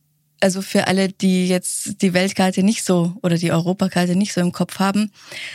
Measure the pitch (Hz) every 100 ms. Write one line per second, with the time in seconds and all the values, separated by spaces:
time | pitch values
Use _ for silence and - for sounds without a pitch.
0 | _ _ _ _ 196 190 190 202 - 190
1 | 190 - 190 185 180 180 - - - -
2 | 190 180 196 - 185 185 196 226 - 180
3 | 170 190 180 170 170 165 175 190 190 180
4 | 180 180 208 175 175 - 175 - 196 202
5 | 214 - - - -